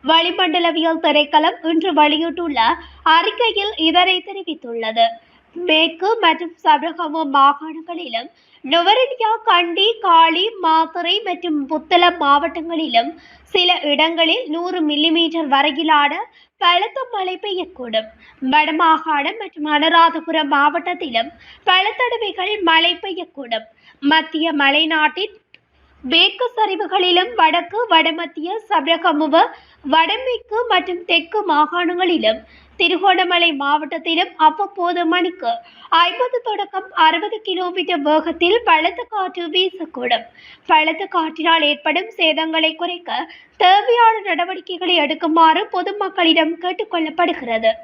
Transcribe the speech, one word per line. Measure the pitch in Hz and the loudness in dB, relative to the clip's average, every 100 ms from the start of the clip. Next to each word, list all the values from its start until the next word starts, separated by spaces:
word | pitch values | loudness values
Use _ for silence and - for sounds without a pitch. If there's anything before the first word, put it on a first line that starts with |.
வளிமண்டலவியல் | 262 330 339 349 359 349 339 320 330 320 330 | 2 2 2 -2 0 0 0 0 -2 0 2
திணைக்களம் | 294 294 302 320 480 | 2 2 2 2 0
இன்று | 320 330 370 | -2 0 0
வெளியிட்டுள்ள | 302 302 311 330 339 339 262 226 330 - - | 2 2 2 -4 -4 -4 0 0 0 -8 -4
அறிக்கையில் | - 330 427 - 466 427 403 440 | 2 2 2 0 -2 0 -4 -2
இதனை | 320 349 359 370 | 2 4 2 0
தெரிவித்துள்ளது. | 381 392 349 311 240 233 220 226 226 226 _ _ _ - | -4 -12 -10 -10 -8 -6 -4 0 0 0 _ _ _ -8
மேற்கு | 349 311 330 330 381 466 | 0 2 2 -2 -2 2
மற்றும் | 349 320 349 - | 2 0 -6 -2
சபரகமு | 339 294 320 330 320 311 302 | 2 2 0 -6 -6 -4 0
மாகாணங்களிலும், | 277 277 285 311 320 320 339 311 226 277 _ _ _ | 4 4 4 -10 -14 -14 -14 -8 -10 -10 _ _ _
நுவரெலியா, | 262 330 349 466 523 539 453 453 | -2 0 2 2 0 -2 -2 0
கண்டி, | 440 349 339 339 415 453 | 2 2 2 0 0 0
காலி, | 392 330 330 330 415 427 | 4 6 6 2 -4 -2
மாத்தறை | 330 320 320 349 339 403 | 0 0 0 -4 -4 -4
மற்றும் | 415 359 349 302 269 | -4 -6 -4 -4 -4
புத்தளம் | 311 - 349 349 349 | -6 0 2 2 2
மாவட்டங்களிலும் | 285 285 330 330 330 330 311 233 254 - - - _ | 2 2 0 -6 -8 -6 0 0 -2 -10 -20 -20 _
சில | 381 359 349 | -2 0 0
இடங்களில் | 294 285 320 330 330 415 311 | 0 0 0 2 0 0 -4
நூறு | 320 349 370 | -6 -6 -2
மில்லிமீட்டர் | 302 294 320 330 330 330 302 | -2 0 0 2 0 -2 0
வரையிலான | 269 294 285 320 294 285 320 466 _ _ _ | 2 0 -2 2 2 2 -2 -10 _ _ _
பலத்த | 349 349 415 523 494 | 0 2 -2 -6 -8
மழை | 440 370 359 | -6 -6 -6
பெய்யக்கூடும். | 415 370 349 - 240 220 220 _ - _ | -8 -8 -8 -12 -6 -6 -6 _ -20 _
வடமாகாணம் | 262 302 302 311 330 311 320 294 285 440 | 0 2 2 2 2 2 0 -2 -2 -6
மற்றும் | 381 330 302 | -12 -8 -2
அனுராதபுரம் | 294 320 339 330 330 320 320 294 | 0 4 4 4 2 -4 -2 0
மாவட்டத்திலும் | 285 294 330 339 359 330 240 285 - - - | 2 2 0 -6 -8 -4 -4 -4 -10 -20 -6
பல | - 370 403 | 0 2 2
தடவைகள் | - 494 466 427 370 370 427 | -2 -2 -2 -6 -6 -6 -2
மழை | 330 320 339 349 | 2 4 2 -2
பெய்யக்கூடும். | 392 359 330 - 247 220 220 _ _ _ | -8 -10 -12 -14 -8 -8 -8 _ _ _
மத்திய | 277 320 320 311 330 | 0 2 0 -4 -2
மலைநாட்டின் | 294 277 294 320 320 302 330 415 - _ _ _ _ _ _ | 2 2 4 0 2 0 -2 -10 -10 _ _ _ _ _ _
மேற்கு | 254 330 381 - 494 494 | -2 2 2 0 -4 0
சரிவுகளிலும் | 415 381 392 381 359 359 403 453 | -2 -2 -2 0 2 2 0 2
வடக்கு, | 440 339 339 403 466 | 2 2 -2 -4 0
வடமத்திய, | 330 320 330 339 330 330 427 427 | 2 0 -4 -10 -8 -8 -8 -2
சபரகமுவ, | 370 285 330 349 294 311 320 440 - _ _ | -2 0 0 0 0 2 2 2 -2 _ _
வடமேற்கு | 285 311 339 440 523 466 - 427 494 | 0 2 2 -2 -4 -6 -4 -4 0
மற்றும் | 370 359 349 - | 0 0 -8 0
தெற்கு | 339 330 427 403 | -2 0 -4 0
மாகாணங்களிலும், | 294 302 349 349 359 370 320 214 220 - - _ - | 0 2 0 -2 0 0 2 0 -2 -10 -20 _ -2
திருகோணமலை | 339 349 392 370 359 349 339 277 | -2 2 2 2 2 2 0 0
மாவட்டத்திலும் | 277 302 302 330 330 330 370 - | -2 -2 -2 -8 -4 -2 -2 2
அவ்வப்போது | 311 311 392 392 349 349 339 | 2 2 -6 -2 -4 -2 0
மணிக்கு | 359 349 - - - - - - | 0 0 -4 -6 -6 -10 -20 -2
ஐம்பது | 330 349 - 494 494 | 2 2 0 -4 -2
தொடக்கம் | 466 415 403 381 381 | -4 -6 -6 -8 -8
அறுபது | - 320 330 415 440 | 2 2 2 -4 -8
கிலோமீட்டர் | 403 370 359 370 339 349 | -6 -6 -4 -4 -4 -2
வேகத்தில் | 285 311 320 320 339 466 | 2 0 0 0 2 2
பலத்த | 453 311 330 349 480 | 4 2 2 -4 -8
காற்று | 427 370 370 339 | -6 -6 -6 -4
வீசக்கூடும். | 359 381 381 320 262 247 226 226 - - - - | -2 -2 -4 -12 -8 -2 -4 -4 -20 -20 -18 2
பலத்த | 320 311 320 392 | 2 2 -4 -4
காற்றினால் | 359 320 320 320 330 | -4 -4 -2 0 2
ஏற்படும் | 294 294 320 311 440 - | 2 -2 -2 -4 -4 -2
சேதங்களை | 330 311 320 320 320 320 | 0 0 -2 -2 -2 -2
குறைக்க | 349 349 349 247 339 - _ _ | -8 -8 -8 -8 -8 -14 _ _
தேவையான | 370 403 415 480 453 440 | 4 4 4 4 4 4
நடவடிக்கைகளை | 392 349 349 381 370 349 359 349 | -2 -4 -4 -6 -10 -6 0 0
எடுக்குமாறு | 294 311 339 320 320 302 427 | 0 -2 0 4 6 4 0
பொதுமக்களிடம் | 359 370 403 381 392 330 330 320 | -4 -4 -4 -4 0 2 4 2
கேட்டுக் | 339 359 359 427 | -2 -6 -6 -6
கொள்ளப்படுகிறது. | 339 311 320 339 339 240 226 220 226 | -4 -4 -2 -2 -2 -4 0 0 -2